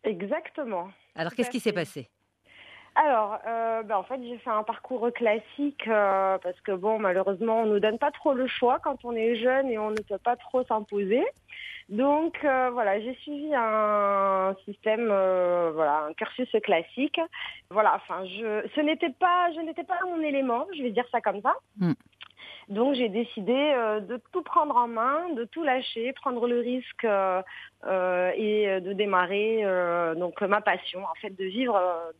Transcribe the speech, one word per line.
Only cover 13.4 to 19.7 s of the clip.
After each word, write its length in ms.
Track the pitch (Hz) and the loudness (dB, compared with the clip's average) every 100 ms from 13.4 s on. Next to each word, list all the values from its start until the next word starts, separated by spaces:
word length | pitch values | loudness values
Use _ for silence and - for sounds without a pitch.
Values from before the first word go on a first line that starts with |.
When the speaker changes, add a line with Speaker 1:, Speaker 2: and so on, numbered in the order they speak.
| 302 277 | -2 0
Speaker 1:
un 1000 | 226 220 214 208 202 196 196 190 190 190 - | 2 2 2 2 2 2 2 2 2 -2 -8
système, 420 | 202 214 220 233 | -6 0 0 2
euh, 600 | 202 190 185 180 175 170 | 4 4 4 4 4 2
voilà, 320 | 156 156 151 151 | 2 2 2 0
un 40 | |
cursus 360 | 160 214 - 254 220 | -6 -8 -4 0 0
classique. 560 | 214 170 165 - 294 - 330 - - - _ | 2 0 0 -4 -2 -2 -4 -6 -14 -14 _
Voilà, 260 | 185 214 170 | 2 4 2
enfin, 300 | - 175 185 | -2 -8 -6
je, 420 | 190 226 214 214 - | -6 -4 -4 -2 0
ce 60 | |
n'était 280 | 302 320 339 | 0 2 -2
pas, 400 | 254 359 359 349 320 | 2 2 4 2 -2
je 60 | |
n'étais 220 | 320 | -8